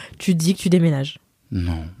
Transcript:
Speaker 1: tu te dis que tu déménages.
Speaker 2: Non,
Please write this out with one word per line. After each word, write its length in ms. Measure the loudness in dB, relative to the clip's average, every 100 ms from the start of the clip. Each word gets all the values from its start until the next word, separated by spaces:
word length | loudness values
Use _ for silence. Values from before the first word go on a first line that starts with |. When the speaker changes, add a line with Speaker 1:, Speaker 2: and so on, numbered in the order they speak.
| -20 -6
Speaker 1:
tu 140 | -2
te 60 | 0
dis 120 | 0
que 40 | 0
tu 100 | 2
déménages. 500 | 4 4 0 -4 -10 _ _ _
Speaker 2:
Non, 320 | -4 -2 -4 -8 -10